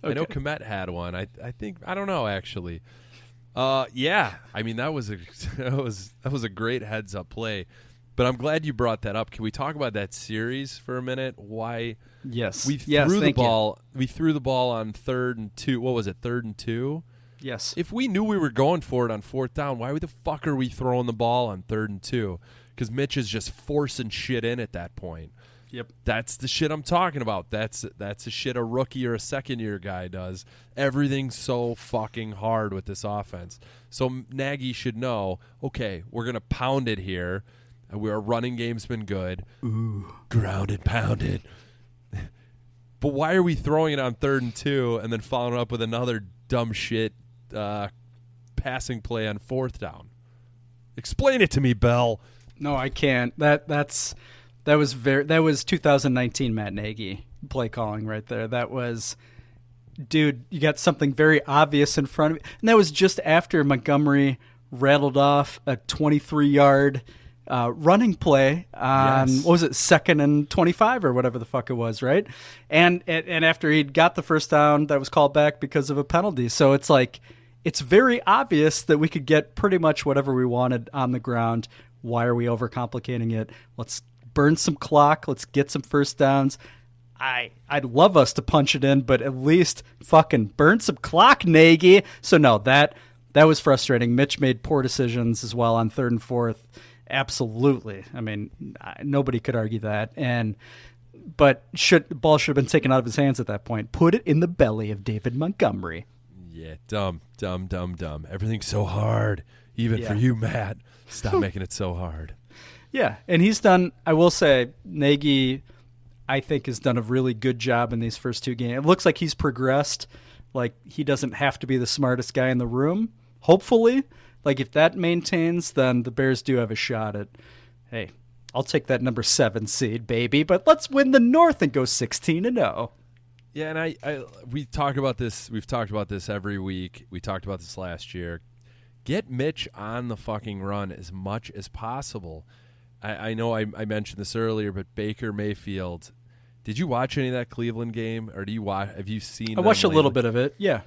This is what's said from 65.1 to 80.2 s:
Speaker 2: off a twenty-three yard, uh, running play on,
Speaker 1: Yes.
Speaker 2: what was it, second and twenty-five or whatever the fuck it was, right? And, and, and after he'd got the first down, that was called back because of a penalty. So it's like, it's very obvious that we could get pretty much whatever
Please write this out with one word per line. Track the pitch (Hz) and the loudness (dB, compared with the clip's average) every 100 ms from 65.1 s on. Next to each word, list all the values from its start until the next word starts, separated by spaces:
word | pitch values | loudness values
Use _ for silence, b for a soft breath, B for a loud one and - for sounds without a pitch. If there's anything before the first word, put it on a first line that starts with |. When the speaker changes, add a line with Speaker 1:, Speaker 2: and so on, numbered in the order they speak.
| 131 | 4
Speaker 2:
off | 139 143 139 - - | 4 4 0 -4 -4
a | 127 | -6
twenty-three | - - 151 147 - 156 143 | -6 -2 2 2 0 2 4
yard, | 143 143 139 143 135 - b b b - | 6 8 8 4 0 -10 b b b -6
uh, | 127 120 | -2 -2
running | 120 156 196 240 | 0 4 4 4
play | 175 - 139 135 156 - | 2 2 4 4 2 -6
on, | - 127 135 135 135 131 | -6 0 2 4 4 4
Speaker 1:
Yes. | 131 | 2
Speaker 2:
what | 151 | 4
was | 175 | 4
it, | 165 - | 4 0
second | - 175 - 156 | 4 4 4 2
and | 143 147 147 | 4 2 0
twenty-five | - 170 175 220 254 | 2 2 4 2 2
or | 165 | 0
whatever | 123 127 120 | 2 0 -2
the | 113 | -6
fuck | 131 117 | -6 -4
it | 123 | -4
was, | 117 110 | -4 -4
right? | 127 160 208 B B B B | 0 0 0 B B B B
And, | 151 175 175 175 | 4 6 4 -2
and, | 165 160 | -4 -2
and | 170 | 0
after | 160 160 147 | 2 2 2
he'd | 156 143 | 2 2
got | 139 165 | 4 4
the | - | 4
first | - 156 - | 0 0 2
down, | 151 147 147 147 | 4 6 4 2
that | 143 | 0
was | 135 | 0
called | - 143 | 4 4
back | 147 151 - | 6 2 2
because | 135 156 135 | -4 -2 -2
of | 143 | -4
a | |
penalty. | 139 165 202 143 120 | 0 0 0 -2 -4
So | - 143 | 4 4
it's | 135 - | 4 4
like, | 147 127 - b b b b | 4 2 -4 b b b b
it's | - - | -6 -6
very | 131 185 254 240 | 4 6 6 2
obvious | - 214 269 156 156 - | 2 2 4 4 4 2
that | - 151 | 2 2
we | 156 | 4
could | - 135 | -2 2
get | 156 151 - | 2 2 -2
pretty | 202 185 | 2 4
much | 160 151 143 | 2 2 0
whatever | 139 | 0